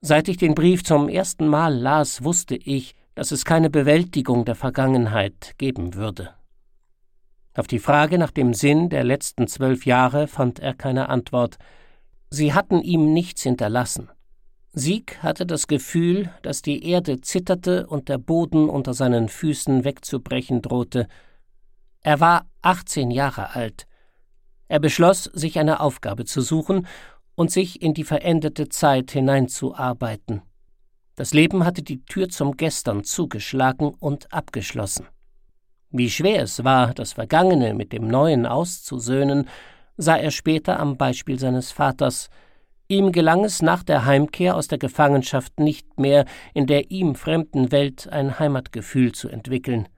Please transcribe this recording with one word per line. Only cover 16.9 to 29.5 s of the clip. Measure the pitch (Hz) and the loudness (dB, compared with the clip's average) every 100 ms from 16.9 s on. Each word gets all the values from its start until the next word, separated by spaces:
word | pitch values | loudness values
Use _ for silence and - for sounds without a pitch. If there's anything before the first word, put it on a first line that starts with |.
| 180 175 131 | 0 0 -6
zitterte | - 185 180 180 180 180 180 | -2 -4 -2 -4 0 -2 -2
und | 147 - | -8 -4
der | 135 | -6
Boden | - 165 170 160 151 | 0 0 2 4 4
unter | 107 127 | 2 -4
seinen | 120 131 120 113 | -2 2 2 0
Füßen | - 160 139 - 135 127 | -2 -4 -4 0 0 0
wegzubrechen | 139 - 135 - 127 127 123 | -6 -6 -8 -4 -6 -4 -4
drohte. | - 123 120 131 117 - - _ _ _ _ _ _ _ | -2 -4 -2 -4 -4 -8 -20 _ _ _ _ _ _ _
Er | - 147 | 0 4
war | 165 170 - - | 4 4 0 -4
achtzehn | 170 180 - - 127 | 0 0 -2 -4 -2
Jahre | 120 139 - 98 - | -2 -4 -4 -10 -8
alt. | 117 104 - _ _ _ _ _ _ _ _ | -8 -10 -20 _ _ _ _ _ _ _ _
Er | 151 | 0
beschloss, | 147 - 170 190 | 0 4 4 4
sich | - - 156 160 | 0 -6 -4 0
eine | 156 156 | 0 2
Aufgabe | 147 127 - 101 120 | 0 -2 -8 -8 -6
zu | - | -4
suchen | 123 160 156 190 180 - - - _ - | 0 -2 0 -2 -2 -12 -20 -20 _ -2
und | 170 | 0
sich | 180 185 - | 2 -2 -2
in | 160 | -2
die | 156 | -2
veränderte | 151 156 180 165 156 104 147 | -2 -2 2 0 0 -4 -6
Zeit | - 156 131 127 | 0 2 2 0
hineinzuarbeiten. | 147 131 139 127 | 0 2 4 2